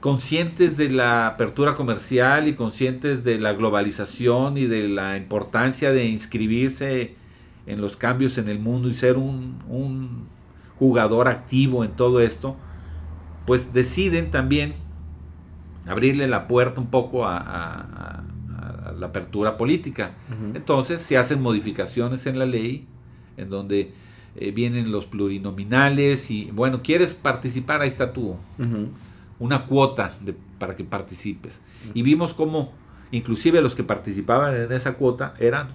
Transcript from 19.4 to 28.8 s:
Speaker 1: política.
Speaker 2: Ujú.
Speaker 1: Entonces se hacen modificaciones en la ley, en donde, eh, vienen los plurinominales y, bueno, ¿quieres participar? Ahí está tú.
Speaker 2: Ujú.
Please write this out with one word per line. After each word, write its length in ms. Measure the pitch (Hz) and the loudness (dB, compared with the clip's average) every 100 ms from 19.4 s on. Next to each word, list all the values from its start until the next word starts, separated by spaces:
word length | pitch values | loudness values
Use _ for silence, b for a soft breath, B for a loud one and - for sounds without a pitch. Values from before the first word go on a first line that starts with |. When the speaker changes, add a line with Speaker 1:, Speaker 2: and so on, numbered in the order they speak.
| 107 107 | 0 2
Speaker 1:
política. 540 | 117 165 165 120 95 - - | 2 2 0 -6 -6 -6 -12
Speaker 2:
Ujú. 240 | 113 107 123 | -10 -8 -8
Speaker 1:
Entonces 460 | - 139 127 165 | 0 0 2 -4
se 160 | 170 131 | 2 4
hacen 240 | 123 143 | 4 2
modificaciones 840 | 127 107 101 98 92 - 120 127 139 | 2 0 0 -6 -4 -2 -2 -2 -4
en 100 | 131 | -2
la 60 | 131 | 0
ley, 400 | 123 113 135 - - B B B - | 0 -2 -6 -12 -20 B B B -14
en 120 | 98 | -8
donde, 420 | 98 98 101 98 B B B B - | -8 -2 0 -2 B B B B -8
eh, 160 | 101 | -6
vienen 400 | 101 120 120 113 | -2 0 0 -2
los 140 | 104 98 | -4 -6
plurinominales 1200 | 104 101 98 98 95 98 123 139 143 143 135 - | -2 -2 -2 -6 -8 0 4 4 6 4 2 -2
y, 220 | 107 107 | -6 -4
bueno, 300 | 104 131 127 | 0 0 0
¿quieres 320 | 123 165 175 - | 0 2 2 0
participar? 680 | 143 123 131 123 123 151 | -2 -2 -4 -6 -2 0
Ahí 60 | 143 | 0
está 260 | - 127 | -2 -4
tú. 220 | 131 110 90 - - | -2 -6 -8 -14 -6
Speaker 2:
Ujú. 300 | 120 110 | -4 -2